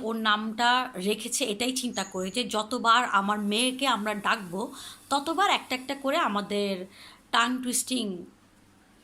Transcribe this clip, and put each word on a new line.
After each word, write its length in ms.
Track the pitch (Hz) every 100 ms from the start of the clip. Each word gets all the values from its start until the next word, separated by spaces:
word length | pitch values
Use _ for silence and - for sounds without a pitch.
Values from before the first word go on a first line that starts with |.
ওর 120 | 226 226
নামটা 540 | 220 214 220 220 240 254 254 190 190
রেখেছে 360 | 214 226 - 220
এটাই 280 | 208 240 254
চিন্তা 220 | 247 202
করে 240 | 190 185 190
যে 120 | 247
যতবার 580 | 208 214 214 254 226 233 247
আমার 340 | 196 202 208
মেয়েকে 460 | 202 214 254 254 269
আমরা 260 | 220 214
ডাকবো, 480 | 208 202 226 185 180 254 - - - -
ততবার 400 | 277 285 330 403
একটা 220 | 262 - 254
একটা 200 | 254 277
করে 220 | 269 311
আমাদের 540 | 277 202 202 202 202 185 190 - - - -
টাং 160 | 233 240 254
টুইস্টিং 420 | 247 240 - 254 214 175 180 - - _ _ - _ _